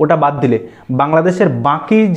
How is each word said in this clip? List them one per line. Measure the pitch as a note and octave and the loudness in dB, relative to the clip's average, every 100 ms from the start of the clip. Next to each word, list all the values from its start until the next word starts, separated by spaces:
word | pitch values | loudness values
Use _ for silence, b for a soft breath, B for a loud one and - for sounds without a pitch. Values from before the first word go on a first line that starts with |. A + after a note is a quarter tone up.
ওটা | D3+ D#3+ | 0 2
বাদ | C#3+ C#3+ | 0 0
দিলে | C3+ A2+ B B - | 0 -2 B B -6
বাংলাদেশের | B2+ C#3+ D#3+ F3 F3+ F#3 A#2+ C#3 | -4 0 0 0 0 0 0 -2
বাকি | D#3 - A3 G#3+ | -2 0 2 2